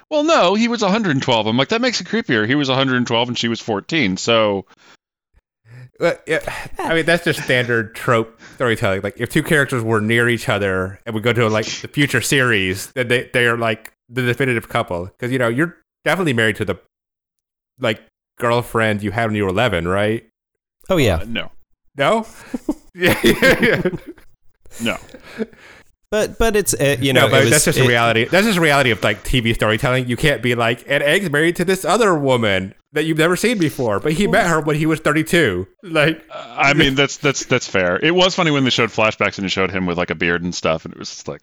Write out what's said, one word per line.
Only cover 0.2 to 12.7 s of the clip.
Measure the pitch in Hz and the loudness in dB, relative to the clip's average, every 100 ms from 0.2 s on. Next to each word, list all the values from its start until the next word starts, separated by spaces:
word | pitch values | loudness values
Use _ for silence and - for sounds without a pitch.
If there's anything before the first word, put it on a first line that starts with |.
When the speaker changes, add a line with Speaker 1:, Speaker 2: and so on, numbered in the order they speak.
Speaker 1:
no, | 311 302 180 | 2 4 4
he | 214 233 | 2 0
was | 240 | 0
a | 196 | 0
hundred | 214 196 | 0 0
and | 135 | 0
twelve." | 135 113 107 | 2 2 2
I'm | 120 | 0
like, | 135 | 2
"That | 226 | 0
makes | 254 - | 0 -2
it | 180 | -4
creepier. | 220 226 113 107 | -4 0 0 0
He | 147 | 0
was | 135 | 0
a | 131 | 0
hundred | 135 127 | 0 0
and | 120 | 0
twelve | 117 123 | 0 -2
and | 117 | -2
she | 117 | -4
was | 113 | -4
fourteen, | - 101 - 160 104 92 | -4 -4 -2 -2 0 0
so." | - 117 107 98 - _ - - _ _ _ _ _ _ 113 120 127 - | 2 2 2 0 -6 _ -20 -20 _ _ _ _ _ _ _ -20 -20 -4
Speaker 2:
But, | 165 131 - | -2 -2 -4
yeah, | 156 - - - - | -4 -4 -10 -10 -6
I | 349 | -2
mean, | 165 156 | 0 2
that's | 170 170 | 0 0
just | - | -4
standard | 147 127 120 117 107 | 0 0 0 -2 -2
trope | - - 117 110 - - - | -6 0 0 0 -8 -18 -4
storytelling. | 123 110 110 95 | -2 0 0 -2
Like, | 101 - | -4 -6
if | 120 | -4
two | 165 | -2
characters | 147 156 135 127 | 2 2 2 -2
were | 113 110 | 0 0
near | 107 117 120 | 2 2 2
each | 117 - | 0 -2
other | 104 98 92 92 98 - | -2 0 -2 -4 -8 -10
and | |
we | 110 | -4
go | 117 | -2
to, | 117 113 | 0 2
like, | 107 113 - | 0 -4 -8
the | - | -6
future | - 143 120 | -2 0 0
series, | - 143 127 107 92 | 0 2 2 2 0